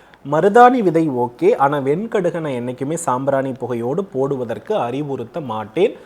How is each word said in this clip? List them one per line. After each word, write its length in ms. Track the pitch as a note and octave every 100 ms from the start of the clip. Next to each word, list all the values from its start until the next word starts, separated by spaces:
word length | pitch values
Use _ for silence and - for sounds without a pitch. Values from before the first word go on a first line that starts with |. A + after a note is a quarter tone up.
| _ - C#3
மருதாணி 480 | D3+ G3 A#3 B3 B3+
விதை 280 | F#3 D#3+ D#3+
ஓகே, 460 | B2 A#2+ - F3 -
ஆனா 220 | C#3 D3
வெண்கடுகை 640 | C3 D#3+ A3+ G#3+ F3 E3
நான் 100 | D#3
என்னைக்குமே 420 | B2 B2 B2 C#3
சாம்பிராணி 580 | D#3+ - B2+ C#3 C3+ C3+
புகையோடு 520 | B2+ A#2+ A#2+ A#2 E3
போடுவதற்கு 720 | - C3 C3+ C3+ A#2 A2 - G#3+
அறிவுறுத்த 640 | A#2+ C3+ D3 B2+ A2+ -
மாட்டேன். 580 | C3+ G#2+ G#2 - G#3+ -